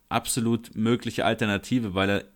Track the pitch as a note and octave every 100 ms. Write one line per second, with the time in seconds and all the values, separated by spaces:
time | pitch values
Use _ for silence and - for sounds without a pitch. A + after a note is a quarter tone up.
0 | - A#2 - - A2+ A#2 - A2 A2 A#2
1 | A#2 - - A2+ A2 G2+ - B2+ A2 F#2
2 | F#2+ G2+ -